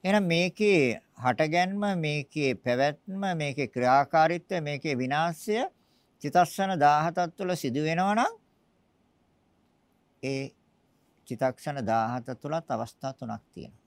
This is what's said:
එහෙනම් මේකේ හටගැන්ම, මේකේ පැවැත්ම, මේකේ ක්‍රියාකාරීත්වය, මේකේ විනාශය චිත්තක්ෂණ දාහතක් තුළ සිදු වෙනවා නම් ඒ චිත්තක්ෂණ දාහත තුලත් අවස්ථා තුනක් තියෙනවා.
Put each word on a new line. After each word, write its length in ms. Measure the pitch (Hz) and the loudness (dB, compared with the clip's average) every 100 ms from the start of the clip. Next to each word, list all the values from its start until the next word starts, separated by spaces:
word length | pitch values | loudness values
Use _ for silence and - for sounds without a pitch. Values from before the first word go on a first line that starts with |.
එහෙනම් 200 | 185 208 | 2 2
මේකේ 760 | 185 165 180 - 214 185 131 110 _ - | 4 2 2 2 4 6 4 0 _ -4
හටගැන්ම, 680 | 127 117 156 165 185 196 202 185 | -2 0 0 2 0 -2 -2 -2
මේකේ 600 | 156 147 135 151 139 123 | -2 -4 -4 -2 0 0
පැවැත්ම, 680 | 127 123 143 147 - 190 196 | 0 2 2 0 -10 -6 -4
මේකේ 340 | 170 143 135 131 | -2 -4 -4 -4
ක්‍රියාකාරීත්වය, 920 | 127 123 135 139 160 160 170 _ 180 | 0 4 4 4 2 2 0 _ -4
මේකේ 360 | 147 143 156 127 | -4 -6 -4 -2
විනාශය 600 | 127 143 170 160 - 220 359 _ _ _ _ _ | -2 0 -2 -4 -4 -2 -2 _ _ _ _ _
චිත්තක්ෂණ 580 | 147 180 170 - 190 180 | 0 2 2 0 -2 4
දාහතක් 560 | 147 147 165 170 175 - | 4 4 0 -2 -4 -4
තුළ 200 | 185 175 | -6 -4
සිදු 280 | 135 127 | -4 -2
වෙනවා 320 | 151 151 190 214 | -2 0 0 0
නම් 180 | 277 453 _ _ _ _ _ _ _ _ _ _ _ _ _ _ _ _ _ _ | -2 -4 _ _ _ _ _ _ _ _ _ _ _ _ _ _ _ _ _ _
ඒ 180 | 131 135 135 _ _ _ _ _ _ _ - | -6 -6 -8 _ _ _ _ _ _ _ -14
චිත්තක්ෂණ 580 | 120 131 123 - 139 110 | -2 -2 -2 -8 -6 0
දාහත 480 | 113 113 123 120 123 | 0 0 -4 -8 -12
තුලත් 360 | 143 160 - | -6 -6 -4
අවස්ථා 420 | 117 117 - 135 | -6 -6 -10 -12
තුනක් 300 | 131 117 113 _ | -10 -10 -10 _
තියෙනවා. 320 | - - - | -18 -18 -20